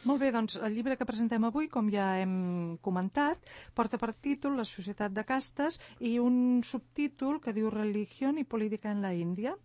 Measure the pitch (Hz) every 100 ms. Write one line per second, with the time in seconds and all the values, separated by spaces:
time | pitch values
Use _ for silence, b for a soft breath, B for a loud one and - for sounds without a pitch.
0 | 240 277 269 233 220 - 220 214 240 262
1 | 226 220 233 226 226 247 311 - 214 202
2 | 190 190 190 185 180 175 170 165 - 180
3 | 190 294 294 330 - B B - 233 233
4 | - 220 285 285 277 277 214 - 180 202
5 | 208 196 214 262 262 - 285 - B B
6 | 240 233 240 247 247 247 226 254 - -
7 | 294 - 269 294 - 214 220 214 214 208
8 | 208 - 269 302 269 233 214 208 214 208
9 | 196 175 170 180 233 392